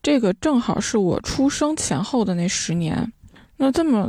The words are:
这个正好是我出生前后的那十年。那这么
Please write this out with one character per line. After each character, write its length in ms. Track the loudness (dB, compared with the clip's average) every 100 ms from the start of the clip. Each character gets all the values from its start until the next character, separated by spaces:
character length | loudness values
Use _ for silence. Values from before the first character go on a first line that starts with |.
这 180 | 0 2
个 140 | 2 0
正 240 | 2 2
好 200 | 2 -2
是 180 | 0 0
我 220 | 0 0
出 280 | -2 0 0
生 260 | 2 -2 -2
前 260 | -2 -4
后 220 | -2 0
的 120 | 0 0
那 120 | -2
十 260 | -2 -2
年。 380 | -2 -2 -2 -6 -8 -20 -20 -20 -2
那 120 | 0
这 120 | 2
么 220 | 2 2